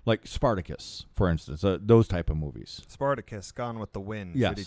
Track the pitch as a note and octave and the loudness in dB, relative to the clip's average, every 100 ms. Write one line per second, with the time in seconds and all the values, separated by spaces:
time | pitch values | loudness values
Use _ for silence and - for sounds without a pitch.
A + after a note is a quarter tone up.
0 | - A2+ - - C3 G2 E2 D2 - - | 0 0 -2 -2 0 0 -4 -10 -12 -14
1 | - - F#2+ D#2+ - D2+ G2+ F2 G#2 A#2 | -8 0 2 2 -2 -2 0 2 8 8
2 | A2 F2+ - D#2 D2 A1+ - - - - | 8 0 -2 -2 -4 -8 -14 -18 -18 -4
3 | C#3 C3 - G#2+ - - A#2+ A2+ G#2 G2+ | -2 -2 -6 -12 -12 -8 -8 -8 -8 -8
4 | G2 G#2+ F#2 B2+ G#2 G2+ | -8 -8 -4 0 2 0